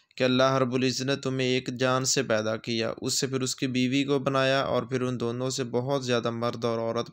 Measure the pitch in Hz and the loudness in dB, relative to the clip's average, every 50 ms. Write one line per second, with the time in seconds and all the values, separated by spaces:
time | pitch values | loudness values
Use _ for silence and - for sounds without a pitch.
0 | _ _ - - 131 127 127 127 131 135 135 135 131 120 127 127 127 131 113 127 | _ _ -4 0 2 4 4 6 4 4 4 4 2 2 2 2 2 2 0 0
1 | 127 139 139 135 - 131 131 131 131 127 127 127 123 127 123 117 131 127 127 131 | 0 -2 -2 -2 -2 -4 -2 0 0 2 0 0 -2 -4 -4 0 2 2 2 2
2 | 131 131 - 139 120 120 110 107 107 110 110 110 - 120 117 113 110 - - - | 2 0 0 0 2 2 2 2 2 0 -4 -4 -4 -4 -2 -2 -2 -2 -4 -4
3 | - 131 127 - 143 127 131 131 127 127 - - 143 131 120 127 127 123 131 139 | -4 -2 -2 -2 -2 -2 -2 -2 -2 -4 -4 -4 -4 -2 0 2 2 2 2 0
4 | 139 139 143 135 139 139 135 135 135 131 135 139 - 76 123 123 117 120 131 123 | 2 2 0 0 0 0 2 2 2 4 2 2 2 2 0 0 0 -2 -2 -2
5 | 127 127 127 110 117 117 120 123 127 131 127 135 127 120 123 123 123 139 143 135 | -2 -2 -2 -2 -2 -4 -2 -2 -4 -4 -4 -4 -6 -2 -2 -2 0 0 -2 -2
6 | 127 123 123 117 120 117 117 117 117 120 - 117 120 117 113 113 113 113 110 117 | 0 0 0 0 0 -2 -2 -2 -2 -4 -4 -2 -2 -2 -2 -2 -2 -2 -2 -4
7 | 117 - | -4 -4